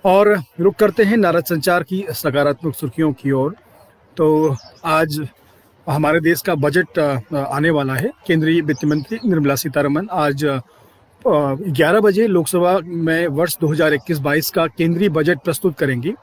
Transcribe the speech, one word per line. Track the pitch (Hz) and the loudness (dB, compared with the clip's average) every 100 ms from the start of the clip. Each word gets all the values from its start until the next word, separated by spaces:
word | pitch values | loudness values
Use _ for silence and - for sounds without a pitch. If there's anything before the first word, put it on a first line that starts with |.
और | - 196 208 208 135 - | 4 4 4 2 -4 0
रुख | 185 | 0
करते | - 208 190 | 2 0 2
हैं | 202 233 | 2 4
नारद | 185 170 | 2 0
संचार | - 165 180 175 | -2 -2 0 0
की | 170 190 190 | -2 -6 -6
सकारात्मक | - 151 139 143 139 165 | -6 -2 0 0 -2 -6
सुर्खियों | - 143 - 160 | -6 -8 -2 -2
की | 131 139 | -2 -2
ओर। | 135 139 208 _ - - _ _ - | 0 -2 -6 _ -20 -20 _ _ 0
तो | 156 156 156 131 - - | 2 2 0 -2 -10 -10
आज | 165 156 160 147 143 _ _ _ _ _ - | -2 0 0 -2 -8 _ _ _ _ _ -4
हमारे | 143 151 165 | 0 2 2
देश | 160 170 | 2 0
का | - | -2
budget, | 160 147 160 170 - | 0 0 0 -2 -2
अ, | 151 131 - 147 | 0 -2 -4 -6
आने | 139 135 160 | -4 -2 0
वाला | 151 135 | 0 -2
है। | 131 208 - - | -2 -4 -6 -2
केंद्रीय | 160 156 165 | 0 2 0
वित्त | 151 147 | 0 -2
मंत्री | 151 151 135 226 | -2 -2 -4 -4
निर्मला | 240 165 143 | 0 2 0
सीतारमण | 139 151 143 143 147 208 | 0 -2 -2 0 -2 -2
आज, | 175 147 139 | -2 -2 0
अ, | 147 135 - _ _ _ _ _ 254 151 143 135 190 | -2 -4 -8 _ _ _ _ _ 0 0 0 -4 -4
ग्यारह | 139 156 208 | 0 2 4
बजे | 208 190 226 | 4 4 2
लोकसभा | 180 151 180 175 190 | 2 0 0 2 0
में | 170 170 160 165 170 | -2 -4 -2 0 0
वर्ष | 139 170 - | -2 -2 -2
दो | 156 | -2
हज़ार | 156 156 | 0 2
इक्कीस | 147 - 156 | 0 -2 -4
बाईस | 139 151 - | 0 -2 -2
का | 170 165 | -2 -2
केंद्रीय | - 165 170 202 | 0 -2 2 0
budget | 160 156 180 | 2 0 0
प्रस्तुत | 175 151 185 147 | -2 -2 -4 -2
करेंगी। | 143 123 143 254 | -2 -2 -4 -8